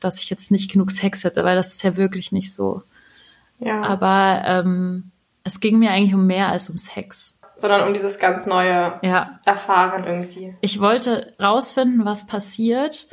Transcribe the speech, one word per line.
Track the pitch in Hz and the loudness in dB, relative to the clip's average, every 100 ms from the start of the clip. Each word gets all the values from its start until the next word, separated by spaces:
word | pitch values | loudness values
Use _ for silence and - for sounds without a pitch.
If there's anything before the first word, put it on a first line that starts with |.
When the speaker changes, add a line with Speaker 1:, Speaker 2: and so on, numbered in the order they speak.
Speaker 1:
dass | 185 180 | -6 -6
ich | - | -8
jetzt | 196 - | -8 0
nicht | 202 196 | 0 2
genug | 196 190 | 0 0
Sex | 190 196 - | 0 -2 -2
hätte, | 214 185 | -2 0
weil | 180 180 | 2 2
das | 180 | 0
ist | - | -2
ja | 190 180 | -2 0
wirklich | 190 190 - | 0 -2 -6
nicht | 190 190 | -6 -4
so. | - - 190 - _ _ _ _ _ _ _ | -4 -4 -4 -10 _ _ _ _ _ _ _
Speaker 2:
Ja. | 233 214 | -6 -4
Speaker 1:
Aber, | 214 190 190 196 196 185 - | -2 0 2 4 4 2 0
ähm, | 185 180 180 185 180 - _ _ _ | 0 0 0 -2 -6 -10 _ _ _
es | 190 - | -8 -2
ging | 220 220 | 2 4
mir | 226 | 4
eigentlich | 190 202 | 4 4
um | 196 190 | 4 4
mehr | 185 190 | 2 0
als | 175 - | -2 -4
um | 170 | -10
Sex. | - - - - - - - - | -10 -12 -14 -16 -20 -20 -20 -6
Speaker 2:
Sondern | 208 202 196 | 2 2 2
um | |
dieses | 202 196 - | 0 -4 0
ganz | 185 185 202 | 0 0 0
neue | 185 185 180 175 - | 0 2 2 0 -2
Speaker 1:
Ja. | 185 180 - - | 0 0 -2 -2
Speaker 2:
Erfahren | - 196 - 190 180 185 | 0 0 2 2 4 0
irgendwie. | 180 175 180 185 185 - | -4 -6 -6 -12 -16 -6
Speaker 1:
Ich | 196 202 | -4 0
wollte | 202 247 247 226 - - | 2 2 0 -2 -4 -2
rausfinden, | 202 226 269 - 254 247 | 0 2 0 0 2 2
was | 208 208 - | 0 -2 -6
passiert, | 208 202 - 226 247 302 302 - | -8 -6 -2 0 0 -2 -6 -18